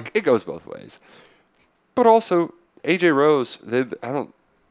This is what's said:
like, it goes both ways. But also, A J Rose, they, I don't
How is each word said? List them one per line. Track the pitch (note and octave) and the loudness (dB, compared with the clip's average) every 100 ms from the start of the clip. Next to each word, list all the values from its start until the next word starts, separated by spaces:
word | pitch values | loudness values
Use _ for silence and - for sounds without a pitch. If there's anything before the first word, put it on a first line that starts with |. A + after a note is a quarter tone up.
| - | 0
like, | |
it | A3 | -4
goes | F3+ A#2 | 0 0
both | - E2 - | -2 -12 -14
ways. | G1+ - - _ - _ _ _ _ _ _ _ | -18 -18 -20 _ -20 _ _ _ _ _ _ _
But | - A#3 | 2 4
also, | A3+ - F3 E3 - _ _ | 4 4 0 -2 -6 _ _
A | C#3+ F3+ | -4 0
J | F3 | 2
Rose, | C#3 D3 D3 A#2+ - | 4 4 2 -2 -10
they, | - A#2+ B2+ - | -4 -4 -4 -8
I | A#2 | -10
don't | C#3 A2 _ _ _ _ | -8 -10 _ _ _ _